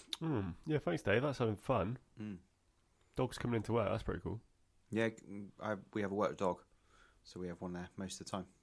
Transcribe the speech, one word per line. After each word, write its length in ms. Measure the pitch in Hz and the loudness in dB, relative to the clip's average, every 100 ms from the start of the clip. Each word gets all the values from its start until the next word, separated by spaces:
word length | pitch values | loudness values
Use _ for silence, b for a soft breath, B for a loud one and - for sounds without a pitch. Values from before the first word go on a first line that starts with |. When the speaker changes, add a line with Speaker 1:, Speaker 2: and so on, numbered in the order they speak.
| B - | B -4
Speaker 1:
Hmm. 220 | 160 127 92 82 - | 0 2 0 -4 0
Yeah, 120 | 147 | 0
thanks, 220 | 170 170 | 2 2
Dave. 200 | - 107 | 4 4
That's 160 | 143 - | 4 2
having 180 | 113 101 | 2 2
fun. 400 | - 120 92 127 - - | 2 2 2 -2 -10 -10
Speaker 2:
Mm. 160 | 107 92 - _ _ _ _ _ _ - | -8 -8 -14 _ _ _ _ _ _ -4
Speaker 1:
Dogs 200 | 127 - | -2 -2
coming 200 | 123 117 | 0 0
into 160 | 104 | 2
work, 160 | 113 98 | 2 2
that's 140 | 107 | 0
pretty 180 | - 101 | -2 -4
cool. 180 | 85 107 - _ _ _ - | -4 -6 -10 _ _ _ -4
Speaker 2:
Yeah, 200 | 107 113 110 - 101 98 - | 0 0 0 -10 -12 -12 -6
I, 140 | 107 101 - | -4 -4 -4
we 80 | 107 | -2
have 100 | 98 | 0
a 40 | 98 | 2
work 220 | 104 - | 2 2
dog, 220 | 95 87 - b b b b b | 2 0 -6 b b b b b
so 160 | - 90 | -14 -8
we 80 | 90 | -8
have 120 | 87 | -6
one 120 | 92 | -6
there 160 | 87 90 - | -6 -8 -8
most 220 | 95 - | -8 -8
of 60 | 90 | -6
the 60 | |
time. 140 | 101 90 _ | -6 -6 _